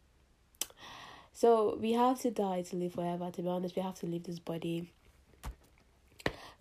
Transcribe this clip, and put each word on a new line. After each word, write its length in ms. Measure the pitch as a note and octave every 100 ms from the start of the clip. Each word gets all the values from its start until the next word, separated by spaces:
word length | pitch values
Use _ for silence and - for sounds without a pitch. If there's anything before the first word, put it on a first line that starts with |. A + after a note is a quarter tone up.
| _ _ _ _ _ - - - - - - - -
So 440 | - A#3 A3+ G#3 G#3
we 120 | A3
have 280 | A#3 B3 B3+
to 100 | B3
die 300 | G#3+ G3 F3+
to 120 | F3+ F3+
live 180 | F3+
forever. 380 | F3+ F3 F3 F3+
To 100 | F3
be 80 | F3
honest, 260 | F3+ F#3 F#3
we 60 |
have 180 | F#3 F#3
to 60 | F3
leave 180 | E3+
this 160 | F3 E3+
body. 520 | - E3 E3 E3+ F3 - - - _ - - - - _ _ _ _ - -
I 40 | - - -